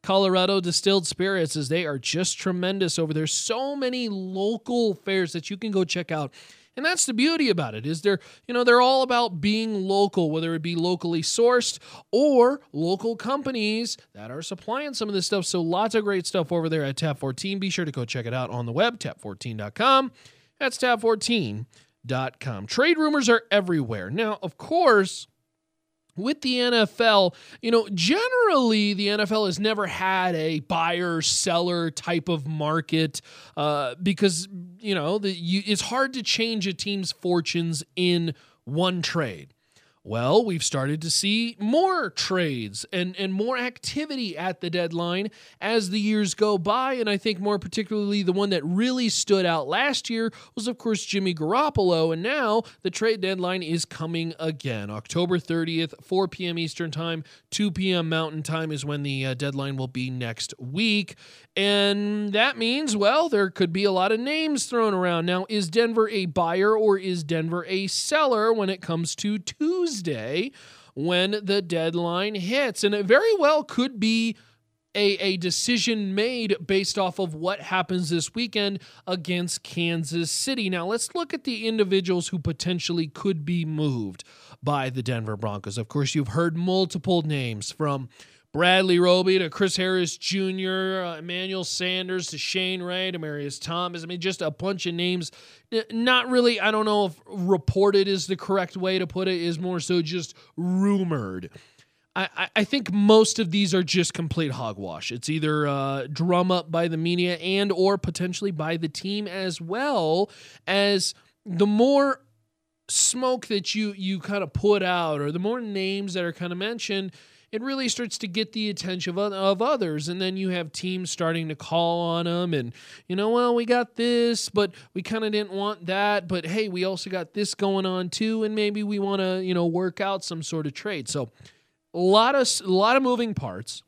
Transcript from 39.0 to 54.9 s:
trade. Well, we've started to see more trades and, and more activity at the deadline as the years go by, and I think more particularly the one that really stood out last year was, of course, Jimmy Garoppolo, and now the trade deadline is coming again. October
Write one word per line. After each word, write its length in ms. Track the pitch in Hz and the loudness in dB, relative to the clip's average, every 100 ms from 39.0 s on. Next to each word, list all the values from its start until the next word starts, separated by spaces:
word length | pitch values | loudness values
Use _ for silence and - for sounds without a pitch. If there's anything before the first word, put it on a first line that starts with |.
trade. 540 | - 170 135 85 69 _ _ _ _ _ - | -2 -2 -4 -6 -16 _ _ _ _ _ -8
Well, 380 | 110 123 196 | -2 4 4
we've 220 | 226 170 - | 4 -2 -2
started 360 | 143 135 156 | -2 -2 -4
to 60 | 160 | -2
see 460 | - 196 214 233 202 | -2 0 0 0 -4
more 500 | 208 285 381 359 220 | 0 4 4 2 -2
trades 760 | - - 185 165 127 107 107 - | -4 -2 0 0 -2 -6 -8 -6
and, 240 | 185 180 185 | -4 -4 -4
and 160 | 196 | -4
more 240 | 190 220 254 | -2 -2 -2
activity 800 | 247 247 - 285 311 269 220 151 | -4 -6 -8 -6 -6 -4 -6 -4
at 220 | 180 180 | -6 -4
the 100 | 175 | -4
deadline 600 | 175 170 170 170 180 208 - - _ | -2 -2 -2 -2 -2 -4 -10 -20 _
as 300 | 196 226 190 | 0 0 0
the 80 | 208 | 0
years 340 | 208 214 202 | 2 2 0
go 240 | - 214 202 | 2 2 2
by, 380 | 170 226 262 262 | 2 0 0 0
and 140 | 220 | 0
I 60 | 202 | 0
think 240 | 226 185 | 0 -2
more 180 | 202 208 | 0 -2
particularly 640 | 180 - 202 214 202 208 | -2 -6 -2 -2 0 0
the 120 | 185 | 0
one 160 | 180 202 | 0 0
that 160 | 180 147 | 0 0
really 420 | 180 247 254 233 | 0 2 2 0
stood 380 | - - 196 180 | 0 2 2 4
out 240 | 165 135 | 0 0
last 400 | 180 277 269 - | 0 0 -2 -4
year 240 | 226 226 - - - | -2 -2 -4 -14 -8
was, 120 | 220 | -6
of 100 | 240 | -4
course, 280 | 233 214 - | -2 -2 -2
Jimmy 280 | 196 190 | -2 0
Garoppolo, 800 | 165 156 233 302 277 185 165 160 | -2 0 2 2 2 4 4 2
and 100 | 165 | 0
now 420 | 202 294 240 220 220 - | -2 0 2 0 -2 -8
the 100 | 185 | -8
trade 300 | - 220 220 | -2 0 0
deadline 420 | 185 190 180 185 | -2 -2 -2 -2
is 220 | 160 165 - | -2 -2 -4
coming 480 | - 165 170 165 160 | -6 -6 -4 -4 -4
again. 500 | 160 151 135 113 | -6 -4 -6 -6
October 500 | 101 | -6